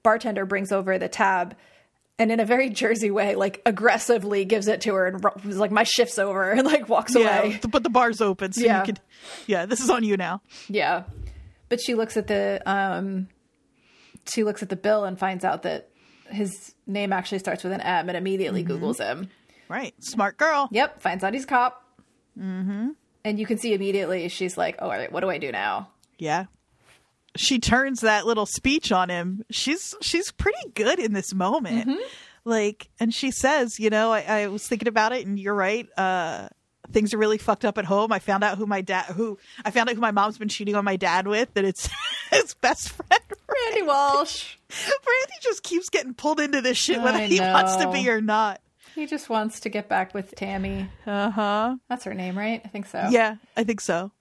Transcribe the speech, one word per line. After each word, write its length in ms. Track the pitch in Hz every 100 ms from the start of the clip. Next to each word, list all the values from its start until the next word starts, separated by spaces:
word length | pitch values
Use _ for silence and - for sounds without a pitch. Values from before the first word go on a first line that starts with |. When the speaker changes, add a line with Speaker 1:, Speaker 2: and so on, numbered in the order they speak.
Speaker 1:
bartender 440 | 226 220 233 202 190
brings 260 | 196 190
over 260 | 196 190 190
the 100 | 180
tab, 460 | - 196 190 175 - _ _ _ _ _ -
and 140 | 226
in 80 | 226
a 60 | 214
very 240 | 254 269
Jersey 420 | 202 220 226 208
way, 240 | 202 202 196
like, 260 | 196 - 240
aggressively 760 | 190 226 220 - 233 202 202 185
gives 220 | 220 202
it 140 | 202
to 140 | 220 190
her 100 | 185
and 160 | 190
ro-, 100 | 196 190 202
is 120 | 190
like, 120 | 208
"My 120 | 208
shift's 340 | 233 - 233 -
over," 340 | 196 190 190
<laughs> 20 |
and, 120 | 226 269
like, 240 | 302 214
walks 240 | 226 - 247
Speaker 2:
Yeah, 240 | 220 202
Speaker 1:
away. 100 | 214
Speaker 2:
th-, 180 | 208 233
but 140 | 294
the 60 | 240
bar's 300 | 240 240 208
open, 320 | 214 190 190
so 100 | 233 233
Speaker 1:
Yeah. 140 | 196
Speaker 2:
you 60 | 196
could, 140 | 202 _ - - - -
yeah, 200 | 190 185
this 140 | 233
is 80 | 254
on 120 | 247
you 140 | 214 196
now. 240 | 175 190 _ - -
Speaker 1:
Yeah. 340 | 202 147 170 190 - - - - _ _
But 120 | 240
she 120 | 247
looks 240 | 233 220 220
at 100 | 208
the, 340 | 202 202 196 -
um, 640 | 196 196 175 196 190 190 _ _ _ _ _ _ _ _ - -
she 160 | -
looks 200 | 214 202
at 60 | 190
the 60 | 190
bill 280 | 208 214
and 160 | 202 185
finds 240 | 196 185 185
out 180 | 165
that 260 | - 160 - _ _ _ -
his 440 | 202 196 190 - _ -
name 260 | 196 202
actually 260 | 190 180 196
starts 240 | 190 -
with 100 | 180
an 80 | 190
M 280 | - 180 175
and 80 | 175
immediately 460 | 190 190 165 185
Speaker 2:
Mm-hmm. 200 | 170 -
Speaker 1:
Googles 160 | 208 240
him. 300 | 104 135 190 _ _ _ _
Speaker 2:
Right. 280 | 185 240 _
Smart 380 | - 220 202 -
girl. 320 | 311 294 277
Speaker 1:
Yep. 300 | 208 302 -
Finds 220 | - 185
out 100 | 190
he's 120 | 247 262
a 20 |
cop. 360 | 254 254 - _ _ _ _ _ -
Speaker 2:
Mm-hmm. 500 | 190 185 190 202 240 302 _ _
Speaker 1:
And 160 | 214 214
you 80 | 220
can 100 | 214
see 160 | 233
immediately 560 | 196 196 196 170 185 170
she's 280 | - 185 175
like, 160 | 170 -
"Oh, 60 | 180
all 60 |
right, 200 | 101 -
what 100 | -
do 80 | 190
I 80 | 143
do 120 | 139
now?" 380 | 107 101 95 190 _ _ _
Speaker 2:
Yeah. 260 | 156 165 190 _ _ _ _ _ _ _ _ -
She 240 | - 254
turns 420 | - 240 269 254
that 240 | 226 208 196
little 200 | 220 202
speech 460 | - 262 302 -
on 180 | 185 180
him. 340 | 175 175 196 -
She's, 440 | 226 - 359 - 427
she's 300 | - 339 403
pretty 260 | - 392 659 587
good 260 | - 214 359
in 140 | 226
this 200 | 202 -
moment. 540 | 190 185 302 202 226 240
Speaker 1:
Mm-hmm. 120 | 330 523 - - - 233
Speaker 2:
Like, 420 | 226 208 214 - _
and 140 | 233
she 180 | - 269
says, 480 | - 269 302 247 -
you 100 | 220
know, 220 | 214 226
"I, 100 | 220 165 214
I 40 | 208
was 200 | 202 -
thinking 200 | 226 233
about 260 | 220 220
it, 120 | 247 190
and 140 | 202
you're 160 | 196 208
right. 320 | 190 220 233 -
Uh, 520 | 190 185 165 127 98 _ _ _ -
things 220 | 220 214
are 40 | 214
really 220 | 214 214
fucked 260 | - - 214
up 120 | 208
at 60 | 180
home. 260 | 196 220
I 80 | 202
found 240 | - 196
out 140 | 214 202
who 80 | 214
my 140 | 196
dad, 240 | 190 185 -
who, 340 | 160 226 202 - - 214
I 60 |
found 180 | 226 233
out 60 | 226
who 60 |
my 100 | 226
mom's 260 | 208 208 220
been 100 | 214
cheating 260 | - 202 208
on 100 | 202
my 100 | 190
dad 320 | 180 175 196
with, 240 | 214 247 202
that 100 | 196
it's 240 | 185 - - -
<laughs> 180 | - -
his 220 | 539 453
best 360 | - 247 - -
friend, 180 | - -
Speaker 1:
Randy 680 | 403 _ - - 539 466 440
Speaker 2:
Randy." 60 | 339
Speaker 1:
Walsh. 720 | 277 285 277 311 - - - _ - -
Speaker 2:
Randy 460 | 554 523 508 539 698
just 220 | 508 415
keeps 260 | - 349 370
getting 240 | 359 262
pulled 260 | 247 302 311
into 220 | 294 285
this 160 | 247 247
shit, 240 | - 233
whether 160 | 247 254
Speaker 1:
I 80 | 214
Speaker 2:
he 140 | 330
wants 380 | 185 185 190 190
to 80 | 185
Speaker 1:
know. 60 |
Speaker 2:
be 160 | 262 254
or 120 | 226
not. 400 | 214 214 214 190 _ _ -
Speaker 1:
He 140 | - 302
just 200 | 302 -
wants 340 | 220 220 -
to 80 | 220
get 200 | 208 202
back 240 | 190 185
with 220 | 202 190 -
Tammy. 520 | 196 196 196 196 196 - -
Speaker 2:
Uh-huh. 680 | 202 208 202 208 208 226 254 _
Speaker 1:
That's 140 | 247
her 100 | 196
name, 240 | 190 180 185
right? 240 | 214 226
I 40 | 208
think 180 | 208 196
so. 220 | - 208
Speaker 2:
Yeah, 280 | 240 220 214 _ -
I 60 |
think 180 | 226 214
so. 300 | - 170 196 _